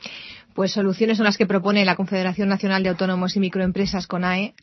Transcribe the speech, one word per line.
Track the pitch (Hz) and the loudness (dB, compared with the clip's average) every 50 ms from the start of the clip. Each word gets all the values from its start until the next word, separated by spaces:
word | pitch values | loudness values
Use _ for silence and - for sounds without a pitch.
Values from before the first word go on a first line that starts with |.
| - - - - - - - - - _ - | -18 -16 -16 -16 -18 -18 -20 -20 -20 _ -4
Pues | - 190 180 - | -2 -2 0 0
soluciones | 214 196 190 180 - 226 220 220 | 0 0 0 2 2 2 2 2
son | 202 214 | 2 2
las | 208 202 | 2 2
que | - 214 | 2 2
propone | 180 202 190 180 202 208 208 196 | 2 0 0 2 2 2 4 4
la | 185 175 | 2 2
Confederación | - 190 - 202 185 185 185 170 202 202 196 | 0 -2 -2 -2 -2 0 -2 -2 0 0 0
Nacional | 196 196 208 190 190 190 190 | 0 0 0 0 0 0 0
de | 185 | 0
Autónomos | 175 - 190 185 185 180 180 185 - | 0 0 0 0 0 0 -2 0 0
y | 202 | 0
Microempresas, | 190 180 - 190 185 185 175 196 196 - 202 180 180 | 0 0 0 0 0 0 0 0 -2 -2 -2 -4 -4
conae. | - 185 175 180 185 185 190 208 247 - _ | -4 -4 -2 0 0 0 -2 -2 -6 -8 _